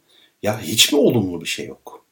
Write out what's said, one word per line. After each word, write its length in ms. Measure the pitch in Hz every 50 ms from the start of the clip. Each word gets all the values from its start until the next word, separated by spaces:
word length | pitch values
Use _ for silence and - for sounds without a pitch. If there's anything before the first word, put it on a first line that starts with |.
| _ _ _ _ _ _ _ _ -
Ya 180 | 104 110 104
hiç 320 | 101 82 110 - - - -
mi 60 | 143
olumlu 420 | 262 180 127 117 98 90 87 85
bir 40 | 82
şey 200 | - - - 73 71
yok? 380 | 69 - - - - - _ _